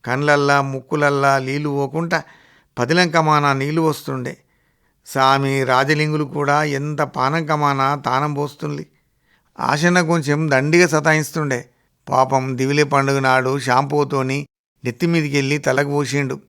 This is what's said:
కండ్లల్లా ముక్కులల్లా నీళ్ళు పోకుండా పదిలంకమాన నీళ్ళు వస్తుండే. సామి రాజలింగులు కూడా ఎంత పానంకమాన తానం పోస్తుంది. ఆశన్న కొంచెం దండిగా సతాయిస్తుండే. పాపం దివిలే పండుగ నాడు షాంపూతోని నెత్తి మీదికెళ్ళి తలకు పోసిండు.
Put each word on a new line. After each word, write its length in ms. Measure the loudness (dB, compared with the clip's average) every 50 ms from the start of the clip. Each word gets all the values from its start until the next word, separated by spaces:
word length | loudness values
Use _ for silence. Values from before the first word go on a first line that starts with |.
| -4
కండ్లల్లా 560 | -4 -2 0 2 2 2 2 4 2 2 2
ముక్కులల్లా 760 | 0 -2 -6 -10 -8 _ -2 0 0 0 2 2 2 2 2 0
నీళ్ళు 300 | -2 -4 -6 -4 -4 -4
పోకుండా 540 | -4 -4 -4 -4 -4 -6 -4 -4 -4 -6 -6 -10 -20 _ _ _ _ _ _ _ _ -6
పదిలంకమాన 760 | -2 0 2 2 2 2 2 2 4 4 2 4 4 2 0
నీళ్ళు 280 | 0 -2 -2 -2 0
వస్తుండే. 560 | 0 0 -2 -4 -8 -8 -8 -8 -8 -10 -12 _ _ _ _ _ _ _ _ _ _ _ _ _ _
సామి 580 | -6 0 2 4 4 4 4 2 0 0 0 2
రాజలింగులు 600 | 2 2 2 4 2 0 0 0 -2 0 -2 -4
కూడా 400 | -4 -4 -4 0 2 2 2 0
ఎంత 380 | 0 -4 -4 -4 -6 -4 -4
పానంకమాన 1000 | -4 -4 -2 -2 -2 0 0 -2 -2 -2 -2 0 0 0 0 0 0 0 0 -2 -2
తానం 280 | -2 0 0 0 -2 -2
పోస్తుంది. 540 | -4 -6 -6 -8 _ -8 -8 -8 -8 -12 _ _ _ _ _ _ _ _ _ _ _ _ _ _ -4
ఆశన్న 420 | 0 0 2 2 2 4 4 4
కొంచెం 500 | 2 2 0 0 0 0 -2 0 0 2
దండిగా 360 | 2 2 2 4 4 4 4
సతాయిస్తుండే. 840 | 4 2 2 2 2 2 2 0 -2 -4 -6 -4 -2 -4 -6 -6 _ _ _ _ _ _ _ _ -2
పాపం 480 | 2 2 2 2 0 -2 -2 -2 -4
దివిలే 260 | -4 -2 0 2 0 0
పండుగ 360 | 2 2 0 2 2 0 0
నాడు 400 | 2 2 2 2 2 0 -4 -2
షాంపూతోని 880 | 0 2 2 2 2 0 -2 -2 -2 -2 -2 -4 -2 -2 -4 -6 -8 _ _ _ _ _ _ _ -8
నెత్తి 220 | -8 -4 _ -2
మీదికెళ్ళి 500 | 0 0 0 0 0 0 0 0 0 -2
తలకు 320 | -2 0 0 0 0 0 0
పోసిండు. 500 | -2 -2 -2 -2 -2 -2 -2 -4 -6 -10 _